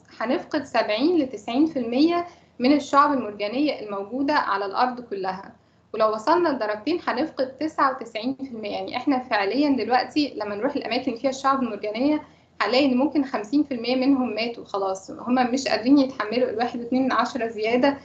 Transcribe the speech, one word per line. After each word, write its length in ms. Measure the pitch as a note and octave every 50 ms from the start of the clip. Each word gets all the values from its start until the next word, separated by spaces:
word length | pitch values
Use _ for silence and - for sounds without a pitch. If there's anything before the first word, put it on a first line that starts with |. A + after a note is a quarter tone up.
| _ _ - -
هنفقد 440 | A#3 A#3 C4 F4 - - - G3+ -
سبعين 540 | - - A#3 A3 G#3+ G#3+ A3 C4 E4 F4+ D#4+
لتسعين 480 | C#4 C4 - G#3 - - A#3 C4 D#4
في 120 | D#4+ - C#4
المية 480 | A#3 A3+ A#3+ C4 D4+ E4 E4+ F4 F4 F4 - - _ _ _ -
من 140 | A#3+ B3+ D4+
الشعب 400 | C#4+ C4+ - - C#4 C#4+ D4 D4
المرجانية 680 | - - - G3+ G3+ G3+ G#3 A3+ C4 D4+ D4 - -
الموجودة 540 | G#3+ G#3 G3+ G3 G3 G3+ A#3 C4 C#4 C#4 -
على 320 | D4 - - G3+ G3 G3+
الأرض 340 | G3 F#3+ - B3 B3+ B3 B3
كلها. 520 | A#3+ - G#3 G3 F#3 F#3+ F#3+ F#3+ - - - _ _ _ _ _ _ _ -
ولو 200 | G#3 A3 G#3+ G#3+
وصلنا 340 | G#3+ - - D#4+ F4 F4 D#4+
لدرجتين 520 | C#4 A#3 G#3+ G#3 G#3 G#3 - C#4+ E4 E4+ -
هنفقد 520 | - A#3 A#3+ D#4 D#4 - - C4 C4 - -
تسعة 320 | D4+ D#4 - - D4+ C4+
وتسعين 440 | C4 C4+ A#3 A3 - G#3+ G#3+ B3+ C4+
في 160 | - C4+ C4+
المية. 200 | A#3 A3 G#3+ G3+
يعني 260 | F#3+ F#3+ F#3+ F#3+ -
إحنا 220 | - - D4 C#4 B3+
فعليًا 580 | B3 - A#3 G#3 G3 G3 A3 C4+ D4 D4 C#4
دلوقتي 580 | A#3 G#3 G#3+ B3 B3+ - - - D#4 D4 C4 -
لما 180 | - G#3+ G#3 G#3
نروح 200 | G3+ A3 C4+ -
الأماكن 280 | C4+ - - A3+ B3+ C#4+ C4+
اللي 100 | A#3 -
فيها 100 | - -
الشعب 320 | C4 - - C4+ C4+ C4 B3+
المرجانية 600 | A3+ G#3 G3 G#3 G#3 G#3 A3+ C4 D4 D4+ D4+ - - - _ _ _ _ - G#3+
هنلاقي 220 | G3+ A#3 B3+ D4
إن 100 | C#4 B3+
ممكن 280 | B3 C4+ D#4 - D#4+ C4+
خمسين 400 | - - A3 G#3 G#3 - C#4+ D4
في 100 | - C4+
المية 220 | A#3 A3+ A#3+ B3+
منهم 380 | C4 B3+ C#4 C#4 B3+ B3 A3+ G#3
ماتوا 300 | G#3+ A3+ A#3+ A#3 G3+ F#3+
خلاص، 460 | - - G3 G3 F#3+ F#3+ F#3+ - -
هما 320 | C#4 - - A#3 B3 C4 B3 A#3
مش 180 | A#3+ C#4 - -
قادرين 300 | - G#3+ G#3+ B3 C#4+ D4
يتحملوا 520 | C4 C4 - - G#3+ G#3 A3+ B3 B3+ A#3+
الواحد 300 | - A3 A#3+ A#3+ - A#3+
واتنين 220 | A#3 - C4 B3+ C4+
من 80 | B3+ G3+
عشرة 360 | A3 A#3+ A#3+ - C4+ A3+ A#3
زيادة 500 | A3+ G#3 G#3+ A3 A#3+ B3+ B3+ C#4 C#4+ - -